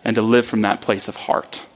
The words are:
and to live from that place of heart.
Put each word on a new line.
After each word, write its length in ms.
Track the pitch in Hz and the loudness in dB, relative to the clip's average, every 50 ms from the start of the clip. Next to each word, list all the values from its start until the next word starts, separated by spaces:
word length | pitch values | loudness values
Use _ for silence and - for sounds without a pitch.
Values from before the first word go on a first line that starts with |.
| - | -4
and 120 | 117 113 | -2 0
to 60 | 113 | 0
live 240 | 110 113 117 123 117 | 2 4 4 4 4
from 160 | - - 110 | 2 0 0
that 200 | 107 101 - - | 0 0 0 -2
place 260 | - - 107 95 - | -2 -2 -2 -2 -4
of 80 | - - | -8 -10
heart. 500 | - - - - - - - - - - - _ | -8 -4 -2 -2 -2 -4 -6 -12 -14 -14 -16 _